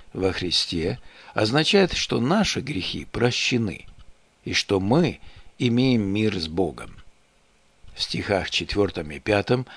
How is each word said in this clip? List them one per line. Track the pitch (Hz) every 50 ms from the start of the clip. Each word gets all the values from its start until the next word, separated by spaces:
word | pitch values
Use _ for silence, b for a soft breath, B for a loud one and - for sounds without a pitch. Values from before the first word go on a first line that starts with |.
| b b -
во | - 92 95
Христе | 90 - 90 87 82 - - - - 82 80 92 123 B B B B B B B B
означает, | - 107 107 120 151 160 - - 196 190 170 -
что | - - - - 123
наши | 113 131 180 220 196 - - -
грехи | - 143 151 95 87 - - 87 - -
прощены | - - 117 123 120 - - - 131 117 113 98 78 - - - - - - - - _ _ _ _ _ _
и | - 87
что | - - - 101 98
мы | 95 101 123 165 180 127 - b b b b b b b b -
имеем | - 123 117 123 131 131 127 113
мир | 104 95 98 104 110 107 98 92
с | 80
Богом. | 80 78 92 92 78 65 58 - - - - - - - _ _ _ _ _ _ _ _ _ _ _ _ _ - - -
В | -
стихах | - - - 87 90 95 101 92 87 -
четвёртом | - - 87 - - 101 101 90 - 90 80 76
и | 73 71
пятом | - - 104 101 101 - 120 127 127 B B